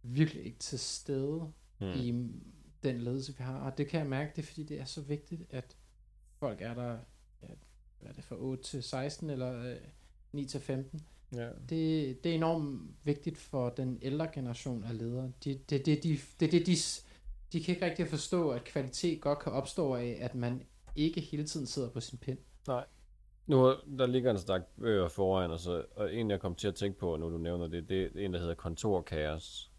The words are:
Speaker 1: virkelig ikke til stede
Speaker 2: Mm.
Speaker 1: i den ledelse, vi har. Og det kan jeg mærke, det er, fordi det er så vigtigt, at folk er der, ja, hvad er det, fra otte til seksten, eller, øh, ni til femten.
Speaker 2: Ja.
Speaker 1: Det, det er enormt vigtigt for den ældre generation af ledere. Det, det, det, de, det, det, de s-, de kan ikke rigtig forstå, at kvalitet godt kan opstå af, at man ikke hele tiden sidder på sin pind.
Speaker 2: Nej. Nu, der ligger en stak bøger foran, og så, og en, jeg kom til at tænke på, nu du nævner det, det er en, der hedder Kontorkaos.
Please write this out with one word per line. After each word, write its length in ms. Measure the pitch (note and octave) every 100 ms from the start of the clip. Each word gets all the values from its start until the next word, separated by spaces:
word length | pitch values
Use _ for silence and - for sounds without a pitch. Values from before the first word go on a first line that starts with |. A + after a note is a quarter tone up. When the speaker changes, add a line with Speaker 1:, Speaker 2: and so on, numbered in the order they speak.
Speaker 1:
virkelig 420 | A#2+ B2+ D#3 D3
ikke 140 | G2+ -
til 200 | - B2+
stede 720 | - - - C3+ C#3 D#3+ D#3 - - -
Speaker 2:
Mm. 120 | F#2+ A2
Speaker 1:
i 340 | A#2+ A#2+ A#2+ - - - - -
den 160 | C#3 A#2+
ledelse, 360 | A#2 C3+ C3+ C3
vi 40 |
har. 140 | B2+ C3
Og 200 | C3+ C3
det 100 | C#3+
kan 120 | E3
jeg 60 | D3
mærke, 240 | C3+ D3 -
det 60 |
er, 40 | D3+
fordi 160 | -
det 180 | D3+ D3
er 40 |
så 160 | C3+ -
vigtigt, 420 | C#3 D3 D3 E3 -
at 260 | C3 - - - - - - - -
folk 220 | C3+ G#2
er 120 | A2
der, 160 | A#2+ A#2+ A#2 A#2+ - - -
ja, 40 | - - - - - -
hvad 100 | G#2+
er 20 |
det, 120 | -
fra 120 | - A#2
otte 240 | C3 C3
til 180 | - C#3
seksten, 480 | - C3 C#3 D3 D#3+
eller, 340 | C3 B2+ A#2+ B2
øh, 60 | A#2+ - - - - -
ni 120 | D3
til 160 | C3+ C#3
femten. 400 | - C3+ C3+ D#3 D#3 - -
Speaker 2:
Ja. 140 | A#2+ A#2 - B2+
Speaker 1:
Det, 560 | D#3+ D#3+ D#3+ C#3 C3
det 60 | E3+
er 40 |
enormt 460 | E3 E3 D#3+ D3 B2 D#2 -
vigtigt 340 | D3 C#3+ E3+ D#3+
for 300 | - C#3 B2
den 300 | A#2+ B2+ A#2+
ældre 260 | C3 D3 D#3+
generation 520 | C#3 B2 A#2 C3+ A#2+
af 140 | A2 A2+
ledere. 340 | A#2 B2 C3 -
Det, 260 | C#3+ C3+ -
det, 160 | C#3+ D3
det, 160 | D3+
de, 160 | E3 D3 - -
det, 120 | D#3+
det, 140 | F3 F3
de 100 | F3
s-, 300 | - - - - - - -
de 120 | E3+
kan 100 | D#3
ikke 120 | F3 F3
rigtig 220 | E3 E3
forstå, 420 | D3+ - F3+ D#3
at 140 | A#2+
kvalitet 560 | - D3 C3 - F3 D#3
godt 180 | C#3+ C#3
kan 140 | -
opstå 420 | B2 C3+ - D3
af, 240 | B2 A#2+ A#2
at 140 | B2
man 280 | B2+ A#2+ B2+ - - - -
ikke 240 | D#3 E3
hele 240 | D3 D3
tiden 220 | D3+ D#3+ B2+
sidder 240 | - A#2+
på 100 | A2+
sin 180 | - B2
pind. 200 | - C3 - - -
Speaker 2:
Nej. 160 | B2 - - - - - - -
Nu, 280 | C3 B2+ C3+ - C3+
der 80 | B2
ligger 240 | B2+ B2
en 80 | G2+
stak 240 | F2+ F#2 E2+ -
bøger 280 | A#2 G#2 E2+
foran, 420 | - F#2+ F#2+ F2
og 80 | E2
så, 240 | F2 E2+ - -
og 180 | G2+
en, 160 | A2 A2
jeg 100 | G2
kom 140 | F#2+
til 140 | F2 G#2
at 60 |
tænke 240 | F#2+ G2+ F#2
på, 180 | F2 D#2
nu 140 | E2
du 80 | E2
nævner 280 | E2 F2 E2+
det, 200 | E2+ D#2
det 140 | F#2+
er 220 | F2 F#2
en, 80 | G2
der 60 | F2
hedder 160 | E2+
Kontorkaos. 1160 | E2+ F2 E2 A2 F#2 D#2+ D#2+ D2+ D#2+ - - -